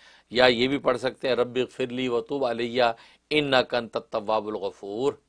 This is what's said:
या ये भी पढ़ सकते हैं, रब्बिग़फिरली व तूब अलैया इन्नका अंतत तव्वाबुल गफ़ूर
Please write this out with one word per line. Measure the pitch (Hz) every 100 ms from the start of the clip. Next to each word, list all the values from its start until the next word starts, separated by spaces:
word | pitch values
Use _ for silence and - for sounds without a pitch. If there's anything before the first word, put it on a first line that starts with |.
| - - _
या | 110 127
ये | 117 127
भी | 139
पढ़ | 139 123
सकते | 123 110 135
हैं, | 120
रब्बिग़फिरली | 123 120 123 - 127 123 127
व | 120
तूब | 113 143 127
अलैया | 117 120 120 120 113 - _ _
इन्नका | 151 143 131 120 123
अंतत | 113 - -
तव्वाबुल | 117 104 110 104 104
गफ़ूर | 98 87 101 104 135 143